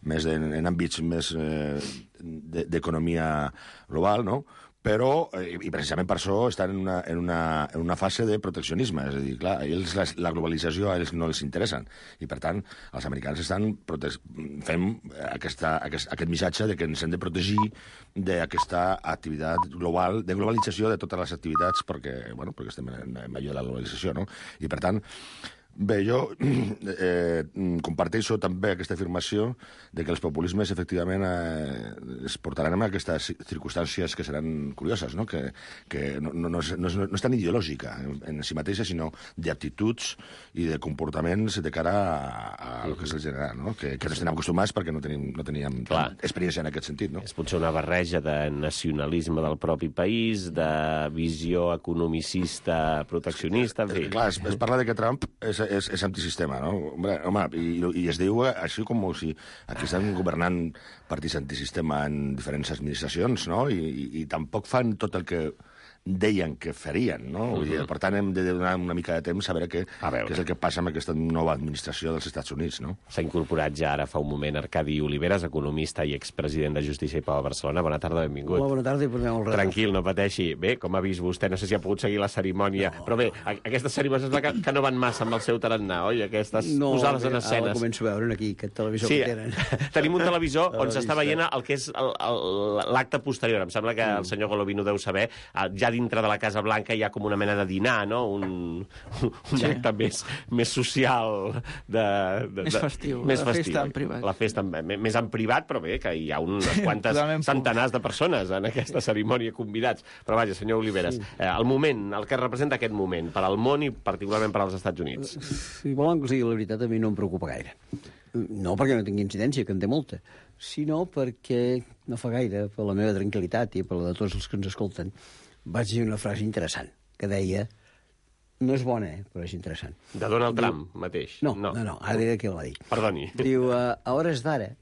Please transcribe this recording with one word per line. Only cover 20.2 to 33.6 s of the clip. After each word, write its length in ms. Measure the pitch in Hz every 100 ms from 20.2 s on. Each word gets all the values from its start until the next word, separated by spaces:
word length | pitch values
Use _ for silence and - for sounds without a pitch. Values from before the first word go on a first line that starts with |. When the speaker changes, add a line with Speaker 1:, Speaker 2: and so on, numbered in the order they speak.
Speaker 1:
de 140 | 87 95
globalització 540 | 101 113 - 98 110
de 80 | 104
totes 180 | 98 92
les 160 | 87 80
activitats, 480 | 85 78 90 -
perquè, 320 | - 71 69 64 55 60
bueno, 180 | 71 -
perquè 160 | 53
estem 160 | - 62
en, 240 | 62 64 62
en 140 | 60
medio 180 | 65 69
de 80 | 69
la 80 | 62
globalització, 480 | 64 62 - 95 -
no? 80 | 101 - - -
I, 80 | 85
per 80 | 71
tant, 240 | 90 104 - - - - - - _ -
bé, 220 | 101 104
jo, 300 | 98 123 -
<clears throat> 80 | -
eh, 1000 | 131 131 104 107 98 - 92 87 85 82 73
mm, 300 | - 92 85 78
comparteixo 540 | 78 87 110 104 110
també 300 | 92 90 104
aquesta 220 | 90 90 90
afirmació 560 | 92 90 - 104 113 123 - - -
de 80 | -
que 60 | 80
els 120 | 82
populismes, 500 | 85 73 87 92 95
efectivament, 480 | 90 87 90 87 95
eh, 680 | 95 87 85 80 73 65 55 - 62 64 67
es 120 | -
portaran 320 | - 67 76
en 140 | 90 110
aquestes 400 | 95 - 80 -
ci-, 60 | - -
circumstàncies 680 | -